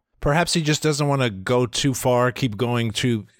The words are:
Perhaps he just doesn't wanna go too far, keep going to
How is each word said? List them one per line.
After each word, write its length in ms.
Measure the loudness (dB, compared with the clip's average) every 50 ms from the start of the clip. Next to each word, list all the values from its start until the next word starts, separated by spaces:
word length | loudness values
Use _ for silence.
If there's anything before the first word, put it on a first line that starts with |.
| _ _ _ _
Perhaps 320 | -2 0 2 2 2 0 0
he 80 | 0
just 200 | 2 0 0 0 0
doesn't 240 | 0 0 0 0
wanna 220 | 0 0 0 0 -2
go 360 | -2 -4 -2 0 2 2 2
too 280 | 0 -2 -2 -2 -2 0
far, 380 | 0 0 2 2 4 2 2
keep 260 | 0 -2 -4 -4 -2
going 340 | -2 -2 -2 0 0 -2 -2
to 340 | -2 -2 0 0 0 -2 -4 -8 _